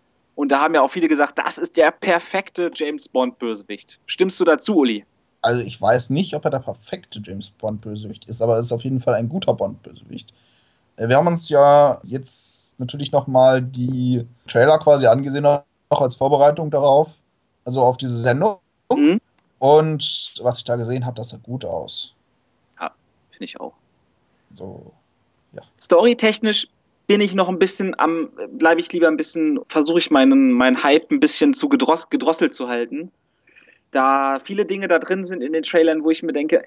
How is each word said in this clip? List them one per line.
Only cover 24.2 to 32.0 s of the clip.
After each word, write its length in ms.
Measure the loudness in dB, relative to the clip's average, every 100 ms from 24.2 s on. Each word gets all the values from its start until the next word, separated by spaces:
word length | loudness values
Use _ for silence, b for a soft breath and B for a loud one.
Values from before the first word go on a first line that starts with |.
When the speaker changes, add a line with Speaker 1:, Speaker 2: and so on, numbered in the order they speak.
| _ _ _ -18
Speaker 2:
So, 360 | -16 -16 -20 _ _ _ _ _ _
ja. 80 | -20 -20 _
Speaker 1:
Storytechnisch 880 | 2 4 4 4 0 0 -2 -2 -6 _ _ _ 0
bin 140 | 0
ich 120 | 2 0
noch 120 | -2
ein 100 | 0
bisschen 380 | 0 0 -6 -2
am, 300 | -2 -2 -6 -10 -14
bleib 280 | -2 0 2
ich 120 | -2
lieber 160 | 0 0
ein 100 | 0
bisschen, 420 | -4 -2 -2 -2 -2
versuch 280 | -2 0 0
ich 140 | 2
meinen, 400 | 4 6 6 4
meinen 320 | 4 2 2
Hype 280 | 2 2 2
ein 80 | 0
bisschen 340 | 0 2 2
zu 140 | 2 0
gedross-, 400 | 0 2 0